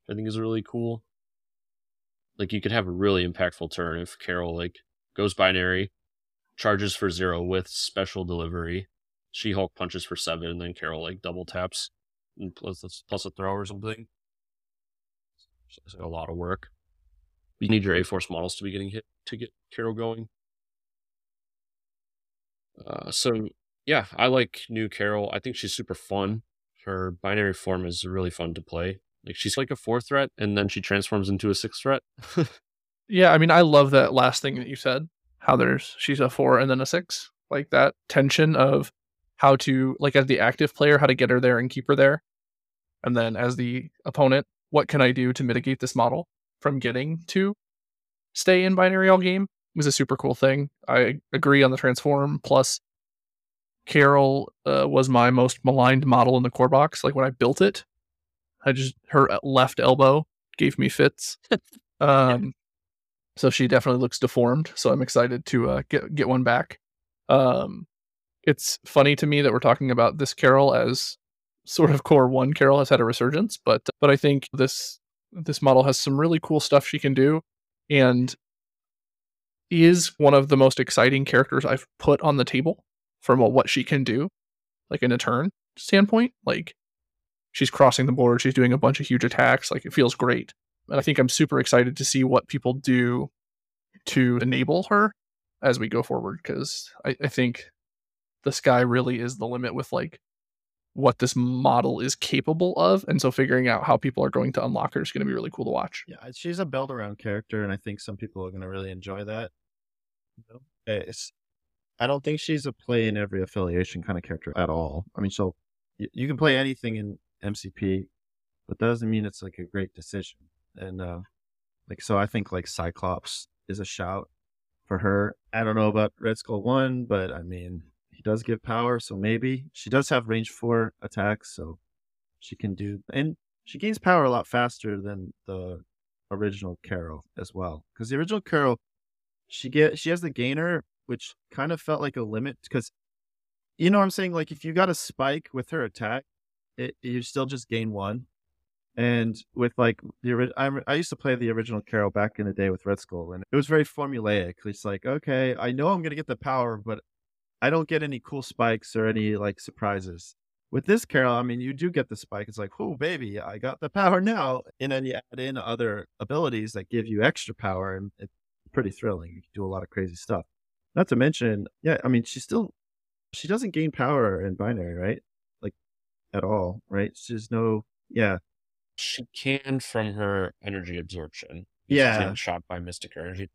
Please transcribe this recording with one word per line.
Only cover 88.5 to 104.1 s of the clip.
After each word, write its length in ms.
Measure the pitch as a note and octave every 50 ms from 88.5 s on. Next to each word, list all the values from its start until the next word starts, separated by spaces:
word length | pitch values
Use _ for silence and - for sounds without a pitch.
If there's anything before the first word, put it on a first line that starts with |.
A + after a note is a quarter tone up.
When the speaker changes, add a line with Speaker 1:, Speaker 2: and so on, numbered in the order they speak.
| C3+
Speaker 2:
doing 200 | C3 B2+ B2 B2
a 40 | -
bunch 220 | - C3 C#3 -
of 60 | D3
huge 180 | - B2+ A#2+ -
attacks. 460 | B2+ - - C3 B2 B2 C3+ - -
Like, 160 | - C3 -
it 80 | - -
feels 200 | - C3 A#2 -
great. 380 | - - A#2+ A#2+ B2 - - - _ _ _ _ _ _ -
And 120 | C#3+ C#3+
I 20 | -
think 160 | - D3 -
I'm 100 | B2+ B2+
super 300 | - - D#3 - C#3 C3+
excited 380 | B2 - - B2 B2 B2+ D#3
to 80 | - C3+
see 180 | - - C3+ C3
what 240 | B2+ B2 B2+ -
people 260 | - - C3 - B2 B2+
do 560 | C#3 - - B2+ B2 B2 A#2+ B2 B2 C#3 C#3 _ _ _ _ _ _ _ _ _ _ _ _ _ _ -
to 340 | - - C#3+ B2+ B2 B2 A#2+
enable 440 | A#2 B2+ B2+ B2+ B2+ - D3+ F3+ F#3+
her 260 | - G#3 G3+ G#3 G#3+ - _ _ _ _ _ _ _ _ _
as 200 | - C3+ A#2+ A#2
we 80 | A2 G#2+
go 120 | G#2+ A#2 A#2
forward, 400 | - C3 B2 A#2 F#2+ D3+ E3+ _
'cause 480 | - C#3+ C3+ C3+ D3 - - - - - - -
I, 120 | C3+ B2+ -
I 60 | D3+
think 380 | C3+ - - B2+ B2 A#2 - - - _ _ _ _ _ _ _ _ _ _ _ _ _ _ -
the 80 | C#3 -
sky 300 | - - C#3 B2 B2 B2
really 360 | B2 A#2+ B2+ B2 B2 B2+ A2+
is 180 | A#2 A#2+ C3
the 120 | - - A#2+
limit 260 | B2 B2 B2 A#2 -
with, 180 | C#3 C3 - B2+
like, 280 | B2+ - D#3+ - - _ _ _ _ _ _ _ _ _ _ _ _ _ _ -
what 260 | - C3+ B2+ A#2+ -
this 160 | B2+ B2 -
model 640 | B2+ B2 B2 B2+ B2+ C3+ C3+ B2 A#2+ - C3 B2 -
is 160 | A#2+ B2 -
capable 580 | - - - - C#3 C3 - D#3+ D#3+ F3+ F3+ F3+
of. 280 | - E3 F3+ G3 F#3+ G3 -
And 120 | D3 C#3
so 120 | - B2+ -
figuring 340 | - C3+ C#3 B2+ B2+ B2+
out 160 | B2 A2+ G2+ -
how 140 | - B2
people 280 | A#2+ - C3